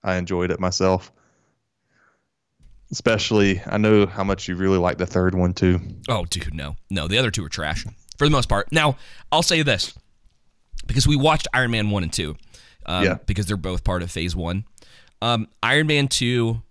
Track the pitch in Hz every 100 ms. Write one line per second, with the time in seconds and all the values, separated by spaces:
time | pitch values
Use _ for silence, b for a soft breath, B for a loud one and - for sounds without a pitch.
0 | 98 92 87 90 90 87 90 87 92 92
1 | - _ _ _ _ _ _ _ _ _
2 | _ _ _ _ _ _ - - - -
3 | - 110 - 107 101 95 - 104 107 107
4 | 98 98 95 95 - 90 95 95 90 76
5 | 90 92 92 92 90 87 92 90 87 -
6 | - 110 85 90 73 76 71 - - 98
7 | 73 107 127 98 76 - 76 85 101 -
8 | - - 147 147 - 101 101 160 151 139
9 | B B B 156 170 165 147 101 - -
10 | _ _ _ _ _ _ _ - - 131
11 | 147 147 147 156 - 127 127 113 104 101
12 | 85 - 76 78 - b b b - 90
13 | 92 92 - 95 95 101 92 90 - 90
14 | 85 - 87 87 85 92 110 - b b
15 | b _ 117 117 110 _ 113 139 156 147
16 | 139 - 120 123 117 113 -